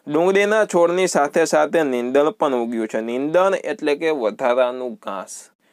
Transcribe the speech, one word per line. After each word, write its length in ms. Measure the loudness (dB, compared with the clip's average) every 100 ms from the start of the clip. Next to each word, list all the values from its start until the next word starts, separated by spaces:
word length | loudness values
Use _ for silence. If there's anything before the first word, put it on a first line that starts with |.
| -4
ડુંગળીના 560 | 0 2 2 2 2
છોડની 420 | 2 2 2 2 0
સાથે 380 | 0 0 0
સાથે 380 | 2 2 2 0
નીંદણ 480 | 0 -2 0 2 2
પણ 240 | 0 -2
ઉગ્યું 340 | 0 -2 -4 -4
છે. 120 | -4
નીંદણ 540 | -4 -4 0 2 2 0
એટલે 320 | -4 -4 -2 -2
કે 140 | -2
વધારાનું 880 | -2 -2 -2 0 2 0 -2 -8 -10
ઘાસ. 480 | -10 -10 -10 -16 -20 _ _